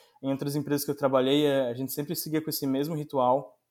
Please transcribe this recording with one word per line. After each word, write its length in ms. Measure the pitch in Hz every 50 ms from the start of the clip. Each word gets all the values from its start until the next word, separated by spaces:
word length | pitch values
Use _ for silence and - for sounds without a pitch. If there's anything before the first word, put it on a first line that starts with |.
| - _ _ _
em 80 | - 135
outras 240 | 135 135 143 143 139
empresas 300 | 151 147 143 147 143 143
que 60 | 147
eu 60 | 139
trabalhei, 500 | - 143 135 135 131 127 131 143 147 151
é, 220 | 147 139 135 131 120
a 60 | 117
gente 180 | 127 135 127
sempre 220 | - 151 147 170 175
seguia 260 | - - 160 151 156
com 100 | 156 156
esse 160 | 147 - 143
mesmo 280 | 135 135 135 143 156 170
ritual, 640 | 147 147 - - 135 123 123 127 147 - - - _ _ _